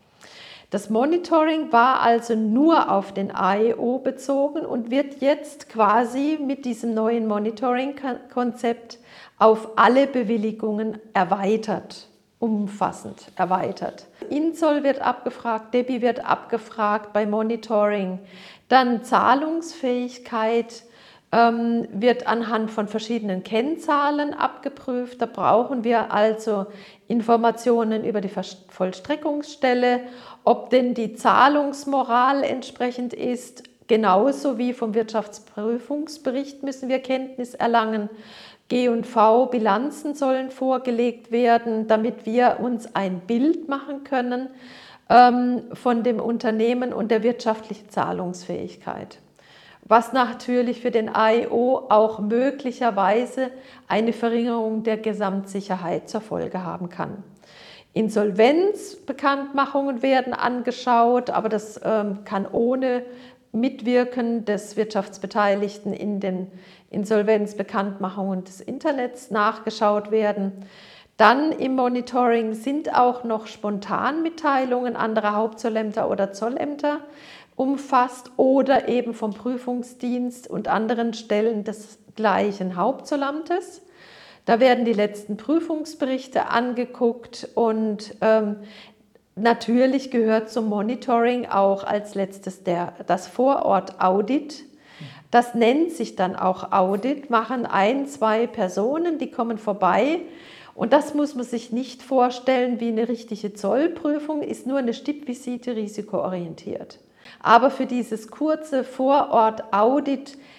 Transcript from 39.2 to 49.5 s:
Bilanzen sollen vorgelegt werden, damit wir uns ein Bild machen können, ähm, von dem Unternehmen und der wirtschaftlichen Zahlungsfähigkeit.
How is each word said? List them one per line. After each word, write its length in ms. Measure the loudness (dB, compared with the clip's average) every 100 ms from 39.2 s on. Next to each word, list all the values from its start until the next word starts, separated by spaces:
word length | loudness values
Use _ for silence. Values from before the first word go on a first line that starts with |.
| 6 6 4
Bilanzen 680 | 2 2 2 0 -6 -8 -2
sollen 340 | 0 0 -2
vorgelegt 840 | -4 -2 0 0 0 0 -2 -4
werden, 560 | 2 4 4 2 -2 2
damit 380 | 2 2 -4 -2
wir 320 | 4 4 4
uns 340 | -2 -4 -4 -4
ein 240 | -2 -4
Bild 480 | -2 0 2 0 -4
machen 360 | -8 -6 -12
können, 440 | -4 -2 -2 -4 -6 -14 -20 -20 -20 -10 6
ähm, 540 | 10 10 8 0 -2 -6
von 300 | -4 0 0
dem 180 | 0 0
Unternehmen 720 | -2 -2 0 0 0 0 -2
und 180 | -4 0
der 120 | 2
wirtschaftlichen 680 | 2 0 -2 -4 -6 -14 -8
Zahlungsfähigkeit. 1300 | -4 -2 -2 -6 -8 -8 -8 -10 -12 -12 -10 -12 -20 _ _ _